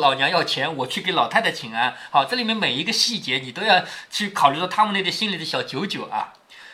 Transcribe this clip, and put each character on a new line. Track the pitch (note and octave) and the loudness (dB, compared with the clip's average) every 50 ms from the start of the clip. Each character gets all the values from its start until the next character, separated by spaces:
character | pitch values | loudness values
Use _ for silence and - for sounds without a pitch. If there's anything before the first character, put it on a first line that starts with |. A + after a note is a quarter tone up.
老 | D3 C3+ C3+ | 4 4 4
娘 | C3+ C3+ D#3 | 4 2 2
要 | F#3 E3 D3 | 2 2 0
钱， | - - - C#3 D#3+ D#3+ C3+ | 0 -2 -2 -2 -2 -2 -4
我 | B2+ | -4
去 | B2 - - | -4 -4 -4
给 | - F3+ F#3 | -2 0 2
老 | D3+ A#3 - | 2 2 4
太 | - A3 | 4 2
太 | A3+ E3+ - | 2 2 -2
请 | - C#3 A2+ A2 | -4 -8 -6 -2
安。” | A2+ B2 B2 - - - - | 0 0 0 -2 -6 -8 0
好， | - C#3+ C3+ | 2 2 2
这 | - B3 | 2 0
里 | B3 A#3 | -2 0
面 | G#3+ A3+ | -2 0
每 | A3 F3+ C3+ A#2+ | 0 0 0 0
一 | C#3 E3 | -2 -2
个 | A#3 A3 | -2 0
细 | - - A#3+ A#3 F3 | 0 0 0 -2 -4
节 | - C#3 B2+ C3+ | -4 -2 -2 -2
你 | C3 B2+ B2 | -4 -6 -8
都 | F3 G#3 | -2 2
要 | A3 F#3 F3 - - - - - - | 4 4 4 4 0 -8 -14 -12 -10
去 | - - G#3 G3 | -6 -6 -6 -4
考 | - - - C#3 | 2 4 4 4
虑 | C#3+ D#3 | 4 2
到 | F3 | -2
他 | F3 - G#3 G#3+ | -2 2 2 2
们 | G#3 G3+ | 2 2
那 | G3 | 0
个 | F#3 F3 E3 | 0 0 -2
心 | - - - | -2 -2 -2
里 | - D#3+ | -4 -4
的 | D#3+ | -4
小 | D#3 - C3 B2 | -4 -4 -4 -4
九 | - B2+ C3+ G3+ | -4 -4 -4 -4
九 | - - C3 G#2+ - | -4 -4 -6 -8 -6
啊。 | A2 G#2+ - - - - _ _ - - - - | -6 -6 -6 -6 -10 -18 _ _ -20 -20 -20 -20